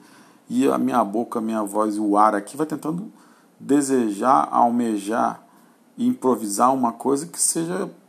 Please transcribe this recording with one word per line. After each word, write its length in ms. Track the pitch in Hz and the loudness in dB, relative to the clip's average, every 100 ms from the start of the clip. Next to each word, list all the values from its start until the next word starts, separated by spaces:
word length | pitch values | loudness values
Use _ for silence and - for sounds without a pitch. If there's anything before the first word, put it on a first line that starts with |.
| - - - _ - | -20 -20 -20 _ -6
e 200 | 120 135 | 0 2
a 100 | 131 | 2
minha 260 | 123 127 | 0 0
boca, 360 | 101 110 117 120 | 0 -2 -4 -4
a 20 | |
minha 220 | 110 110 | -4 -4
voz, 340 | 101 107 107 104 | -2 0 0 0
o 180 | 104 101 | 2 4
ar 200 | 107 101 | 4 2
aqui 200 | - 135 | -4 -6
vai 120 | 156 | -6
tentando 440 | 151 147 175 220 - - _ _ - | -4 -6 -6 -8 -16 -20 _ _ -10
desejar, 880 | 113 143 135 131 110 98 123 147 139 | 0 2 4 2 0 0 2 4 4
almejar 920 | 123 120 120 117 104 98 120 117 - - _ _ _ _ - | 2 2 2 0 -2 -2 -2 -2 -4 -14 _ _ _ _ -4
e 100 | 123 | -2
improvisar 680 | 123 127 110 107 101 123 | 0 0 0 -2 0 2
uma 180 | 135 120 | 2 -2
coisa 340 | 113 127 139 170 | -2 -2 -2 -4
que 140 | - | -4
seja 500 | - 165 165 185 185 - | -2 -2 -4 -6 -8 -12